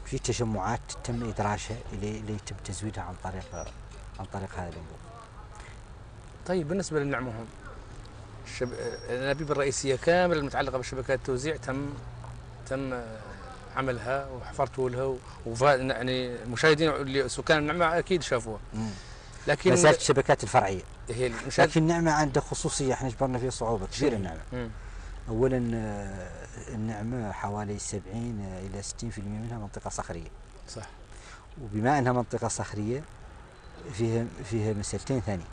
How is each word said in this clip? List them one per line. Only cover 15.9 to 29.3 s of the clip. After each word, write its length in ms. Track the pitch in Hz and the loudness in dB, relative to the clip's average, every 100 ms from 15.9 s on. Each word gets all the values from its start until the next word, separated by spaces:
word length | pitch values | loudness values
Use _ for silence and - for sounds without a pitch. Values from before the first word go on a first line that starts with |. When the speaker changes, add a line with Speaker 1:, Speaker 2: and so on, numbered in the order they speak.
| 117 127 127 123 120 | 0 0 0 -2 -4
Speaker 2:
المشاهدين 480 | 113 117 160 151 160 | -6 4 6 8 6
اللي 380 | 135 139 135 127 | 4 2 2 2
سكان 300 | - 131 156 | -2 4 4
النعمة 400 | 147 170 165 170 | 4 4 4 4
أكيد 240 | - 180 | 4 0
شافوها. 380 | - 127 110 104 - | 2 0 0 -8 -6
Speaker 1:
مم. 160 | 107 110 98 - - - - - | -4 -4 -6 -12 -14 -14 -6 0
Speaker 2:
لكن 240 | 147 185 | 4 8
Speaker 1:
ما 60 | 175 | 10
زالت 240 | 156 139 | 10 10
الشبكات 420 | - 135 135 143 | 6 6 6 4
الفرعية. 400 | 107 131 98 95 - - - | 6 4 6 0 -6 -12 -6
Speaker 2:
هي 180 | 117 127 | 0 0
المشاهد- 420 | 113 135 - 143 | 0 0 6 6
Speaker 1:
لكن 140 | 160 | 8
النعمة 300 | 160 170 165 | 6 6 6
عندها 300 | 147 151 139 | 6 6 4
خصوصية، 500 | - - 156 - 135 | 2 -2 -2 2 2
احنا 160 | 123 135 | 2 0
جبرنا 300 | 117 135 127 | 0 0 2
فيها 120 | 127 | -2
صعوبة 360 | - 113 113 95 | 0 0 0 -2
كبيرة 240 | - 143 | 2 2
Speaker 2:
شنو؟ 80 | 113 | 2
Speaker 1:
النعمة. 220 | 92 80 - | -2 -6 -6
Speaker 2:
مم. 160 | 123 117 110 - - - - - | -6 -6 -8 -10 -10 -10 -10 -4
Speaker 1:
أولا، 420 | 113 131 127 120 | 4 4 4 2
آه، 540 | 113 110 101 98 95 90 82 - 113 113 | 0 -2 -4 -6 -8 -8 -10 -12 -12 -8
النعمة 580 | 110 110 104 113 123 107 | -4 -4 -2 -4 -2 -4
حوالي 460 | 92 101 104 101 101 | -4 -4 -2 -4 -4
سبعين 640 | - 104 92 110 120 110 | -4 -6 -6 -6 -4 -4
إلى 420 | 98 92 95 98 | -6 -6 -6 -8
ستين 280 | - - 117 | -8 -6 -6
في 80 | 107 | -6
المية 200 | 101 | -6